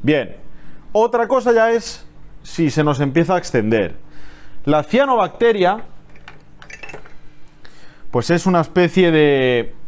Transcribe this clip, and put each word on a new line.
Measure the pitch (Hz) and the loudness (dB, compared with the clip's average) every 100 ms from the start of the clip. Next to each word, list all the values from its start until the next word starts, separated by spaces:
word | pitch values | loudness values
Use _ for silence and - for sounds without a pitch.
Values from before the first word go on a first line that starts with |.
Bien, | - 151 117 - - - - - - | 2 0 0 -8 -10 -8 -8 -10 -2
otra | 208 233 233 226 | 0 2 2 0
cosa | 254 233 | 0 2
ya | 226 226 | 4 4
es | 226 - - - - - - | 2 -2 -14 -16 -16 -16 -16
si | - - 156 | -10 -2 0
se | 156 | 2
nos | 151 135 | 2 2
empieza | 143 143 170 | 0 2 2
a | 180 | 0
extender. | - 123 104 113 90 - - - - - - - | 0 0 2 2 0 -4 -10 -8 -8 -10 -8 -4
La | - 151 | 0 0
cianobacteria, | 147 233 277 240 185 - 233 214 175 214 - - - - - - - - - - - - - - - - - - - - - - - | 2 2 4 2 0 2 2 4 2 0 -6 -12 -16 -18 -18 -20 -20 -20 -18 -16 -14 -14 -12 -12 -12 -12 -14 -14 -16 -14 -14 -10 -4
pues | 123 117 | -2 2
es | 170 190 | 2 4
una | 175 | 2
especie | 156 185 170 185 175 | 2 2 2 4 4
de | 156 147 139 127 120 113 - | 6 4 4 4 2 0 -6